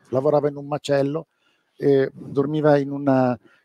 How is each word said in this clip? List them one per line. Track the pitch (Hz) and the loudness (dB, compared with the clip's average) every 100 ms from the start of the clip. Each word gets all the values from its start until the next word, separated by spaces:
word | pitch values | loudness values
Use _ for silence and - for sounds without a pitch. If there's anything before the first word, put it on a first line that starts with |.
| - | -6
lavorava | 123 147 147 143 | -2 2 2 0
in | 143 | -4
un | 143 | -8
macello, | 143 - 143 139 151 - _ _ _ _ - | -8 -2 0 0 -4 -10 _ _ _ _ -4
eh, | 143 139 135 | 2 2 2
dormiva | - - 135 139 151 151 143 | -4 -8 -4 -2 2 4 4
in | 139 | 0
una, | 139 143 131 127 120 _ _ | -4 0 2 2 -2 _ _